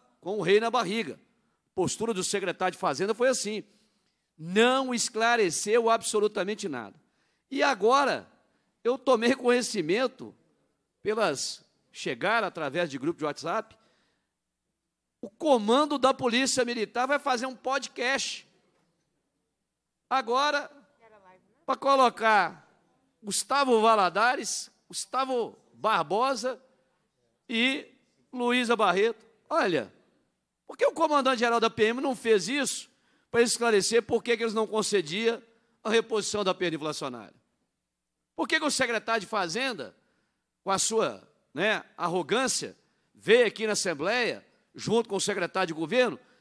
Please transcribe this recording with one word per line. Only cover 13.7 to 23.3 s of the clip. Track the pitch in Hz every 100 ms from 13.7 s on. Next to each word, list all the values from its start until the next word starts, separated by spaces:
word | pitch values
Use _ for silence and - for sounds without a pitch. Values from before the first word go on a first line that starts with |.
| _ _ _ _ _ _ _ _ _ _ _ _ _ _ _
o | 208
comando | - 311 247 208 262 294 285
da | 262 262
Polícia | 254 240 262 254 240
Militar | 240 202 233 254
vai | 285
fazer | 285 247 262
um | 240
podcast. | 254 269 233 - 247 269 - - - _ _ _ _ _ _ _ _ _ _ _ _ _ _ _ -
Agora, | 262 226 247 294 294 - 285 _ _ - 214 190 185 _ _
pra | - -
colocar | 269 269 240 - 220 208 170 87 _ _ _ _ _ _
Gustavo | 208